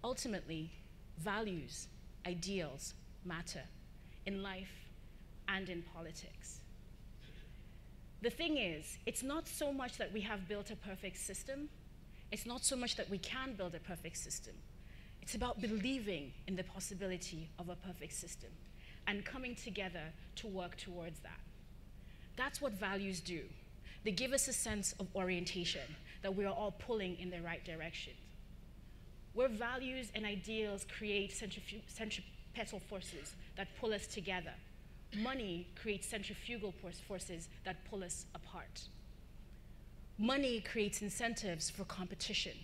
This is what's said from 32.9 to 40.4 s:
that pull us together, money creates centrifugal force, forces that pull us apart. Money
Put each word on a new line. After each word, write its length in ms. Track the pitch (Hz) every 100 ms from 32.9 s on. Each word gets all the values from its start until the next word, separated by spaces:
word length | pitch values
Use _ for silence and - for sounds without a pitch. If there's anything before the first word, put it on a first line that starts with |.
| 196 - 160 139 - - -
that 120 | 196 -
pull 140 | 220
us 140 | 208 -
together, 480 | - 185 185 160 - - - - - - 202
money 500 | 226 269 208 170 175 -
creates 280 | 226 202 -
centrifugal 640 | 220 196 208 - 233 196
force, 260 | 170 - -
forces 500 | - 196 - 170 170 -
that 200 | 190 185 -
pull 120 | 208
us 220 | 180 - -
apart. 480 | - - 175 139 - - - - - - - - - - - - - - -
Money 420 | 220 277